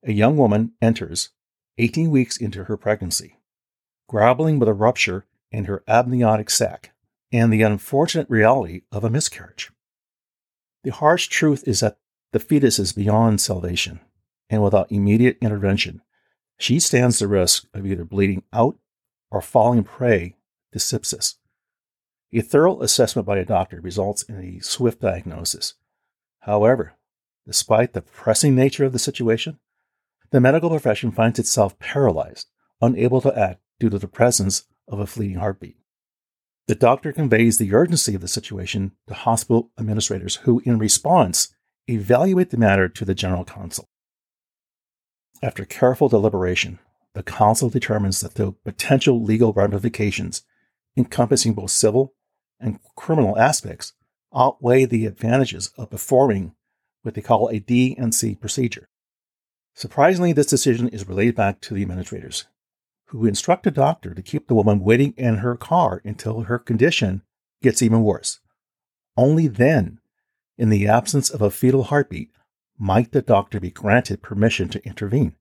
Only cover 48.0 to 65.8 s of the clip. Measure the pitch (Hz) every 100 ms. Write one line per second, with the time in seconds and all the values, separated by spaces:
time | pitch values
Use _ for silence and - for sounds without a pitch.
48 | 98 95 - - 98 95 - - - 135
49 | - 120 107 110 117 104 101 101 101 113
50 | 104 - 90 - _ _ _ _ _ -
51 | 123 - 120 131 117 104 98 - 110 110
52 | 135 _ _ _ _ _ - - _ -
53 | - 160 110 104 123 151 98 82 - _
54 | _ _ _ 127 127 - 120 131 131 117
55 | 110 95 113 127 131 - 104 - 117 104
56 | - 131 135 101 87 _ _ _ _ _
57 | - 107 - 113 113 110 101 120 127 -
58 | 117 113 117 101 110 - 123 - _ _
59 | _ _ _ _ _ _ _ _ - -
60 | 156 185 175 147 143 135 - 120 120 107
61 | 95 95 113 117 98 95 - 98 98 90
62 | 90 - - - - _ _ _ _ _
63 | _ 117 113 98 - 175 208 147 139 165
64 | 87 85 - 147 - 113 107 104 95 117
65 | 139 - 127 110 120 120 - 175